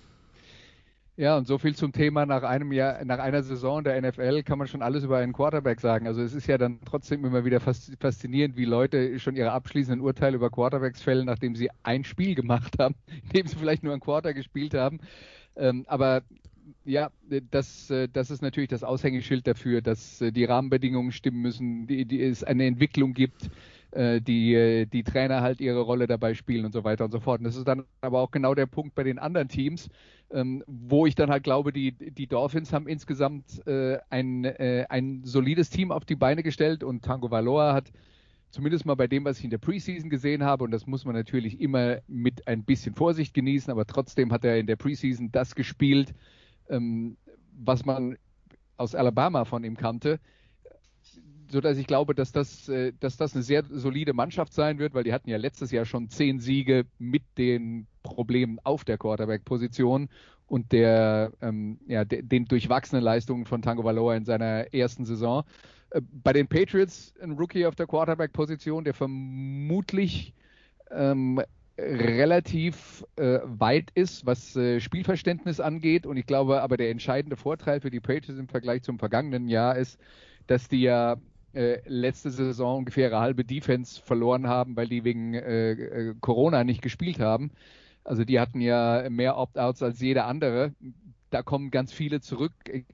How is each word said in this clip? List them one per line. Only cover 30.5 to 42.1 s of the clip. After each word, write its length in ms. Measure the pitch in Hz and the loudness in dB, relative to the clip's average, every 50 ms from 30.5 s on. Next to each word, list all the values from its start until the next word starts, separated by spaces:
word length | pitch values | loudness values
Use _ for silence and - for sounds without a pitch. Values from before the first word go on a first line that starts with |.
| 131 139 - | -4 -8 -8
wo 400 | - 135 117 120 120 143 147 160 | -12 -14 -10 -2 2 4 6 6
ich 80 | 156 131 | 6 4
dann 160 | - 151 143 | 4 2 2
halt 140 | 143 139 135 | 2 2 2
glaube, 280 | 143 131 143 143 147 | 2 2 2 0 0
die, 200 | 139 139 135 131 | -2 -2 -2 -2
die 340 | 123 - - 156 135 - 135 | -4 -6 -12 -14 -10 -10 -6
Dolphins 460 | - 135 120 139 135 143 160 165 - | -2 -2 0 0 0 -2 -4 -4 -2
haben 160 | 165 147 151 160 | -4 -4 -2 -4
insgesamt, 760 | 160 147 - - 143 135 139 139 147 143 - - - - - 147 | -8 -8 -6 -6 -2 0 0 0 -2 -4 -14 -14 -16 -10 -6 -4
äh, 300 | 135 135 131 131 135 131 - - | -2 0 0 0 -2 -4 -4 -4
ein, 340 | 131 127 131 127 127 127 123 | -4 -2 -2 -2 -2 -2 -2
äh, 400 | 131 - - 131 127 123 123 131 - | -4 -2 -2 0 0 0 0 -2 -2
ein 340 | 127 127 131 135 135 127 | -2 -2 -2 -2 -4 -8
solides 480 | 131 127 123 135 127 139 160 175 160 - | -6 0 2 2 2 4 4 2 2 2
Team 220 | - 175 190 180 | 0 -2 0 0
auf 120 | 147 147 - | -2 -4 -4
die 120 | - 160 | -4 0
Beine 260 | 131 127 131 151 170 | 2 4 4 2 2
gestellt 400 | 160 165 139 - 156 156 160 156 | 0 -2 0 2 2 2 0 -2
und 220 | 131 131 123 113 - | -4 -6 -6 -6 -4
Tango 260 | 131 131 131 127 113 | -4 -4 -2 -2 -2
Valoa 440 | 113 110 113 120 139 151 147 147 135 | 0 0 2 2 4 4 4 4 2
hat 180 | 135 135 - - - _ _ _ _ _ _ _ _ _ _ | 2 0 -4 -10 -20 _ _ _ _ _ _ _ _ _ _
zumindest 360 | - 135 139 151 170 156 135 | -8 -4 -2 0 0 0 0
mal 100 | 156 139 | 0 2
bei 100 | 131 127 | 2 2
dem, 180 | 120 135 139 143 | 2 2 0 0
was 140 | 143 131 - | -2 -4 -4
ich 60 | - | -4
in 60 | 117 | -6
der 80 | 113 107 | -6 -4
Preseason 520 | - 160 202 185 - 180 180 170 156 160 | -2 -4 -4 -4 -4 -8 -8 -8 -6 -4
gesehen 320 | 147 127 131 143 151 143 | -4 -2 0 0 0 2
habe, 220 | 143 143 139 131 127 | 2 2 2 2 0
und 80 | 113 | -2
das 120 | 117 110 - | -4 -4 -4
muss 200 | 131 135 127 - | -6 -8 -6 -4
man 100 | 131 117 | -4 -4
natürlich 460 | 113 110 - 135 127 113 107 120 - | -4 -2 -2 -2 -2 -2 -2 -4 -4
immer 380 | 175 139 135 123 123 120 123 - - | -2 0 2 2 2 0 -2 -4 -6
mit 400 | - | -10